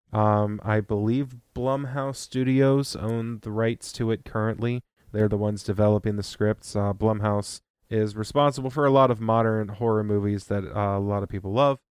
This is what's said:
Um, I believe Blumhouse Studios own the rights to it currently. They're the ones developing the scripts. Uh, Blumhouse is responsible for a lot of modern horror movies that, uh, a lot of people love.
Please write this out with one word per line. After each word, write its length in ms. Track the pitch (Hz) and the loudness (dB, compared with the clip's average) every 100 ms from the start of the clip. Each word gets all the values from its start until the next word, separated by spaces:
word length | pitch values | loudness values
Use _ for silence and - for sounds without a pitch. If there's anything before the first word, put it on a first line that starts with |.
| _ | _
Um, 480 | 107 107 104 104 104 | 0 2 2 0 -2
I 160 | 101 107 | -2 -2
believe 560 | 104 104 107 127 135 123 _ - | 0 -2 0 0 -2 -8 _ -6
Blumhouse 600 | 127 139 139 139 139 131 | -2 -2 -4 -6 -6 -8
Studios 800 | - 131 131 131 135 135 139 - | -8 -2 2 4 4 4 0 -6
own 440 | 107 117 113 113 | -4 -4 -4 -8
the 120 | 110 | -6
rights 400 | 107 113 117 - | -2 -2 -2 -10
to 180 | - 113 | -6 -2
it 120 | 110 - | -2 -4
currently. 580 | 113 110 107 117 123 - _ _ | -2 -2 -2 -4 -4 -8 _ _
They're 160 | 107 107 | 2 2
the 100 | 104 | 2
ones 260 | 104 104 | 0 -2
developing 520 | - 98 107 104 110 104 | -4 2 4 4 0 -4
the 80 | |
scripts. 520 | 98 - 107 110 - 107 | -6 -2 0 -2 -4 -2
Uh, 180 | 101 | -2
Blumhouse 640 | 98 110 107 107 104 101 - _ _ _ | 0 0 2 0 0 -4 -12 _ _ _
is 260 | 110 107 104 | -2 -2 -2
responsible 540 | 107 143 147 135 131 | -4 2 2 2 -6
for 160 | 135 143 | 0 4
a 40 | |
lot 220 | 135 131 | 6 6
of 80 | 113 | 4
modern 480 | 110 113 113 110 104 | 2 2 2 0 -2
horror 360 | 104 117 107 | -2 0 0
movies 420 | 104 104 101 101 - | 2 0 0 -2 -4
that, 180 | 101 | -6
uh, 340 | 95 104 101 98 | -4 -4 -2 0
a 20 | |
lot 240 | 101 101 | -2 -2
of 60 | 98 | -4
people 220 | 98 95 | -8 -4
love. 280 | 110 143 135 _ | 2 2 0 _